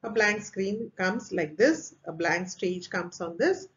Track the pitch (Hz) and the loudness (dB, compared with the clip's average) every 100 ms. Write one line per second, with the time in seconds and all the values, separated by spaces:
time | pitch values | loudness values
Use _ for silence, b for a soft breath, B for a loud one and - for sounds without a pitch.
0 | 233 214 208 208 - - 190 214 233 - | -2 2 4 2 -4 -4 -2 -2 -6 -2
1 | 185 240 - 185 151 151 254 320 - - | 0 0 -2 -2 -2 4 4 4 -4 -14
2 | - 160 170 170 185 - 185 180 175 190 | -12 -2 0 0 -2 -4 -4 -4 -4 -6
3 | 175 - 170 170 302 381 - | -6 -6 -8 0 2 2 -4